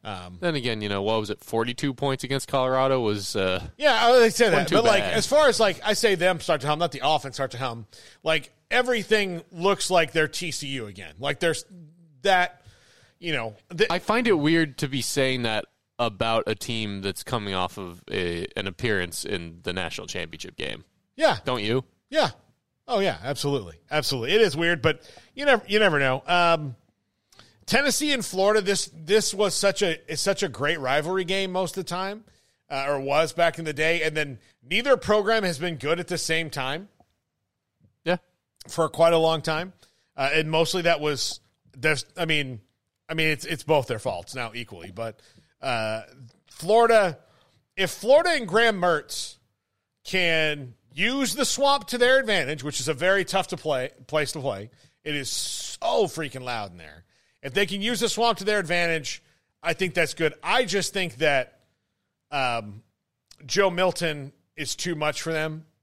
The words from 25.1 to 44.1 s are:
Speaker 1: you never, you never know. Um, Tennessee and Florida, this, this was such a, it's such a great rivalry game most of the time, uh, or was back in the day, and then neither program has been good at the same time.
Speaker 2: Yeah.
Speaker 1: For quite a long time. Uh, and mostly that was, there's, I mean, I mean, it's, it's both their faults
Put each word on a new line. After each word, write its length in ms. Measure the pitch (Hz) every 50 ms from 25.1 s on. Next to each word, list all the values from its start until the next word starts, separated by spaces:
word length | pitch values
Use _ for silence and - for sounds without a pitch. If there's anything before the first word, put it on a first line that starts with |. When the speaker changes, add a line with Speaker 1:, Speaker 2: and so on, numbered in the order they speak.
| - - - _ _
Speaker 1:
you 100 | - 285
never, 180 | 285 262 214 - -
you 100 | 202 214
never 200 | 214 196 156 143
know. 240 | 139 131 131 139 -
Um, 480 | - 175 175 175 170 165 160 151 139 120 _ _ _ _ _ _ _ _ _ _ _ _ - - _ _ _ _
Tennessee 460 | - 202 247 285 285 - - 302 294
and 120 | 285 254 190
Florida, 360 | - - 185 190 202 214 214
this, 280 | 196 185 202 - - -
this 400 | - 160 160 151 196 214 196 -
was 220 | - 190 208 196 -
such 280 | - 196 202 190 -
a, 160 | 202 175 160 156 - -
it's 120 | 156 151
such 200 | - 196 196 -
a 60 | 202 165
great 320 | 117 - 139 147 170 160
rivalry 420 | 135 127 135 151 151 165 185 190 185
game 280 | 165 190 196 196 190
most 240 | 180 185 190 165 -
of 80 | 196 180
the 40 | -
time, 360 | 175 180 190 196 202 220 214 _ _ _ _ _ _ _ _ _
uh, 180 | 147 135 135 139
or 100 | 147 139
was 340 | 135 135 139 151 165 156
back 280 | - - 170 170 - -
in 40 | 165
the 80 | 156
day, 300 | 147 127 156 160 170 170
and 140 | 156 160 151
then 240 | 156 151 143 131 110 _ _ _ _ _ 123
neither 280 | 165 208 240 277 262
program 480 | - - 170 208 214 196 196 226 220 202
has 120 | 180 165 123
been 180 | 151 175 170
good 240 | 131 123 147 165 175
at 80 | 175 -
the 100 | 180 160
same 320 | - - 160 160 165 156
time. 380 | - 147 127 131 139 165 202 208 _ _ _ _ _ _ _ _ _ _ _ _ _ _ _ _ _ _ _ _ _ _
Speaker 2:
Yeah. 140 | _ 160 180 175 _ _ _ _ _ _ _ _ -
Speaker 1:
For 220 | - - - 165 151
quite 240 | - - 165 165
a 60 | 170 165
long 220 | 160 160 160 156
time. 300 | - 165 156 156 175 190 - _ _ _ _ _ _ _ _
Uh, 140 | 139 135 139
and 180 | 143 160 156 156
mostly 320 | 156 160 165 160 - 185
that 180 | 170 170 170 147
was, 380 | 151 151 147 123 - - - - _ _ _ _ _ _ _
there's, 300 | 131 120 156 156 127 - _ _
I 80 | - 170
mean, 360 | 160 156 151 143 131 127 107 _ _ _ _ _ _ _ _ _ -
I 60 | 160
mean, 140 | 160 160 156
it's, 160 | 151 - -
it's 180 | - 170 -
both 240 | - - - 147 120
their 140 | - 120 107
faults 340 | - 127